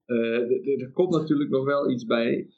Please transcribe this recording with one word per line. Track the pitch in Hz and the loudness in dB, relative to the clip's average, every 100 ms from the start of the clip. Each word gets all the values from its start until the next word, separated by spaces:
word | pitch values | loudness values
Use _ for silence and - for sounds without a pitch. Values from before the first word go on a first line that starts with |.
| - | -4
Eh, | 120 117 120 | -2 0 0
d-, | 120 127 135 131 | 0 -2 0 -4
d-, | |
er | 127 | -4
komt | - 180 | 0 2
natuurlijk | 160 156 143 143 | 2 2 0 2
nog | 135 135 | 0 0
wel | 143 139 | 0 0
iets | 120 110 | -2 0
bij. | 117 117 104 - | 0 0 -2 -4